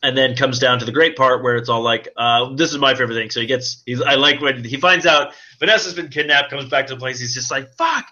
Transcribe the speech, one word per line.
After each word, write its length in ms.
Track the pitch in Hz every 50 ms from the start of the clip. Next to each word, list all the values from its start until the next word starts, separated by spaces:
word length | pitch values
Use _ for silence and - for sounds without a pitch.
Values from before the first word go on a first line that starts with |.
and 140 | - 139 127
then 180 | 135 135 131 123
comes 240 | 120 139 131 127 123
down 200 | 131 127 123 117
to 60 | 113
the 80 | 113
great 240 | 110 139 160 165 160
part 260 | - 131 131 127 123
where 140 | 127 127 120
it's 120 | 120 117 120
all 140 | 120 117
like, 260 | 113 117 117 113 117 - -
uh, 380 | - 117 120 120 120 123 127 135
this 180 | 135 165 160
is 60 | 147 143
my 160 | 143 135 131
favorite 200 | 120 127 117 117
thing. 160 | 113 113 110
So 100 | - 120
he 60 | 117
gets, 360 | 110 131 123 127 - - - _
he's, 160 | - 123 123
I 140 | 147 143 139
like 260 | 135 139 147 147 143
when 240 | 147 143 131 123 117
he 120 | 113 123
finds 300 | 135 170 175 180 175 175
out 280 | 170 156 147 143 - - - - - - _
Vanessa's 360 | 151 180 220 214 - 185 175
been 140 | 170 170 147
kidnapped, 420 | 123 147 147 147 147 143 143 -
comes 160 | 139 139 139
back 200 | 127 147 139 135
to 80 | 131 131
the 40 | 123
place. 220 | 127 131 131 123
He's 140 | 127 120 120
just 160 | 127 123 -
like, 240 | - 135 135 - _
Fuck 320 | - 330 330 330 262 - -